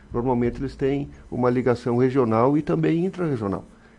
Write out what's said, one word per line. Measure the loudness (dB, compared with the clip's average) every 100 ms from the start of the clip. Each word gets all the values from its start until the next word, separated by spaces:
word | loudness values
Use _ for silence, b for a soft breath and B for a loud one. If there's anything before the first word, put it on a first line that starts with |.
| B
Normalmente | -4 -2 0 0 -2
eles | -8 -4
têm | -2 -2 -6 B B
uma | -2 2
ligação | 2 2 0 0 2
regional | 2 2 2 4 2 2
e |
também | 0 0 0 0 -2
intrarregional. | -2 -4 -2 -2 -4 -8 b b